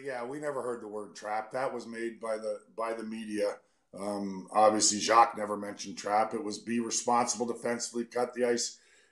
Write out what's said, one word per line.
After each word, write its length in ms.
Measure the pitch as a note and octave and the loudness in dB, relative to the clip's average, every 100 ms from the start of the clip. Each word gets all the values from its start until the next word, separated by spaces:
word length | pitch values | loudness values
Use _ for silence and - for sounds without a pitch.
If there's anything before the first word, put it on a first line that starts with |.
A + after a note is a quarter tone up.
"Yeah, 220 | C3+ B2 A#2+ | -6 -6 -6
we 140 | D3 | -6
never 220 | D3 C3 | -4 -4
heard 200 | B2 A#2 | -4 -4
the 60 | G#2 | -6
word 280 | G#2+ G2 - | -8 -8 -10
trap. 360 | G#2+ G#2+ - | -4 -4 -2
That 200 | B2+ C3 | -2 -2
was 140 | B2 A2+ | -4 -8
made 320 | A2+ A#2 G#2+ | -6 -6 -6
by 180 | A2+ A2 | -4 -4
the, 220 | A2 G#2 - - | -4 -8 -10 -6
by 180 | A#2 | -4
the 100 | A2+ | -4
media." 520 | A2 A2+ G#2+ G#2 G2+ - _ _ _ F#2+ | -6 -8 -4 -2 -2 -2 _ _ _ -8
Um, 500 | G2+ G2+ G2+ F#2+ F#2 | -4 -4 -4 -6 -2
obviously, 480 | G#2 G#2+ G#2+ F#2+ G#2 | 6 6 6 4 2
Jacques 380 | F#2+ A#2 A#2 G#2+ | 6 8 8 4
never 180 | G#2 G#2 | -4 -4
mentioned 420 | G2+ G2+ G2+ E2+ | -6 -8 -10 -6
trap. 360 | G2+ G#2 A2 | 2 2 2
It 100 | A2+ | 0
was 140 | G2+ G2+ | -6 -6
be 220 | A2+ A#2 | -2 -2
responsible 680 | A2+ - - A#2+ A#2+ G#2+ A#2 | 0 -2 2 2 2 0 -4
defensively, 600 | A#2 A#2+ A#2 - A#2+ A#2 | -2 -2 -2 -4 -4 -4
cut 280 | A#2+ A#2+ | -2 -2
the 120 | A#2+ A#2+ | 2 2
ice 340 | A#2+ - - _ _ _ | 2 -2 -8 _ _ _